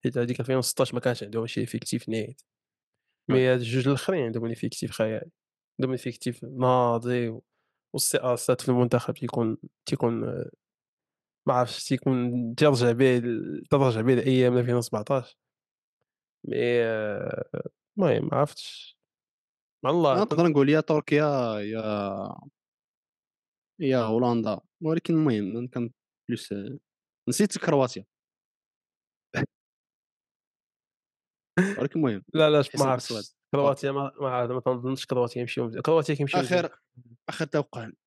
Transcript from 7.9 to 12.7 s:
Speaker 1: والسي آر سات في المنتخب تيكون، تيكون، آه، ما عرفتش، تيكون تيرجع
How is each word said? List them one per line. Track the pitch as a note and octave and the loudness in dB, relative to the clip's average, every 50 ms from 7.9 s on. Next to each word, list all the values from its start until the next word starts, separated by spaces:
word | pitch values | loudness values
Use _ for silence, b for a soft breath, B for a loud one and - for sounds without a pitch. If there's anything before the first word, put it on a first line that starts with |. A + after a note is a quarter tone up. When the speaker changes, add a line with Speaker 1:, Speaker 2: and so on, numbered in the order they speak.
| - | -6
Speaker 1:
والسي | D#3 - - - - | -4 -2 0 0 0
آر | - B2+ B2 | 0 0 -2
سات | A#2 - - B2+ - | 0 2 0 0 0
في | - C3 | 2 0
المنتخب | B2 B2 B2 A#2 - B2 - - - | 2 4 4 4 2 0 0 -2 -8
تيكون، | - B2 A#2 - B2 A#2 A2 A2+ - - - _ _ _ | -6 -8 -6 -2 -2 -2 -2 -2 -6 -10 -20 _ _ _
تيكون، | - - - B2+ A#2 A#2 A2+ A2+ | -6 -4 -2 0 -2 -2 -2 -6
آه، | - - F2+ E2+ - _ _ _ _ _ _ _ _ _ _ _ _ _ _ _ _ _ _ _ | -6 -6 -8 -10 -10 _ _ _ _ _ _ _ _ _ _ _ _ _ _ _ _ _ _ _
ما | C#3+ C3 | 0 2
عرفتش، | B2 B2 A#2 - - - | 2 2 0 -2 -10 -2
تيكون | - C3 B2 - C#3 C3 B2 B2 B2 A#2+ B2 A#2+ A#2 A#2+ | -2 -2 0 2 0 2 2 0 0 0 -2 -2 -4 0
تيرجع | - D3+ D3+ | 4 4 6